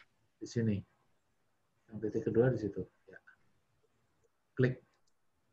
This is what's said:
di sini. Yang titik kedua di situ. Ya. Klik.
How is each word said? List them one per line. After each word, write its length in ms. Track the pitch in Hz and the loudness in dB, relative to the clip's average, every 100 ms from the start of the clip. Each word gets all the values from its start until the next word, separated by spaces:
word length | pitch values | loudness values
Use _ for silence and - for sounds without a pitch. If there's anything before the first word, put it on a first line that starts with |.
| - _ _ - | -18 _ _ -16
di 80 | 110 | -8
sini. 280 | 120 113 101 - _ _ _ _ _ _ _ _ _ _ | -2 0 0 -4 _ _ _ _ _ _ _ _ _ _
Yang 160 | 107 107 | -8 -4
titik 240 | 113 - | -4 0
kedua 160 | 110 127 | 4 4
di 80 | - | 4
situ. 240 | 101 95 - _ - | -2 -6 -10 _ -20
Ya. 80 | - _ - _ _ _ _ _ _ _ _ _ _ _ - | -20 _ -20 _ _ _ _ _ _ _ _ _ _ _ 0
Klik. 240 | 127 131 _ _ _ _ _ _ _ | 0 0 _ _ _ _ _ _ _